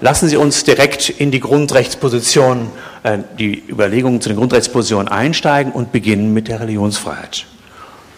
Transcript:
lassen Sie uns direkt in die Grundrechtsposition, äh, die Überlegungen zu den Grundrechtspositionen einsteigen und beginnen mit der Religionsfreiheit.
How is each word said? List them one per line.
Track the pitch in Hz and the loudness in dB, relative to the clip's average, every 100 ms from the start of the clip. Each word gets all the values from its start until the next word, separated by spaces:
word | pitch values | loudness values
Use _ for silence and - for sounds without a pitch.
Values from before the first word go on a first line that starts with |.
lassen | 123 147 170 | 0 2 2
Sie | 147 | 2
uns | 147 143 | 2 2
direkt | - 147 143 - - | 2 4 2 0 -4
in | - 143 | -2 -2
die | 131 | 0
Grundrechtsposition, | - 143 143 131 117 - 139 120 117 151 131 123 113 - - - | 2 0 2 2 0 -2 -2 0 2 4 4 2 -4 -10 -18 -8
äh, | 117 104 - - | -2 -2 -4 -4
die | 107 101 - | -4 -4 -6
Überlegungen | 123 101 113 127 120 | 0 0 2 2 0
zu | 110 | 0
den | 107 | 0
Grundrechtspositionen | 123 123 - 127 107 107 101 | 2 2 2 0 0 0 0
einsteigen | 101 135 160 160 143 135 | 0 0 0 0 2 0
und | 127 120 | -4 -4
beginnen | 123 98 101 107 | -2 0 0 2
mit | 110 110 | 0 -2
der | 113 | -6
Religionsfreiheit. | 113 104 104 101 - 73 - - - - - - - - - | -6 -2 -2 -2 -8 -10 -12 -12 -14 -20 -20 -20 -20 -20 -20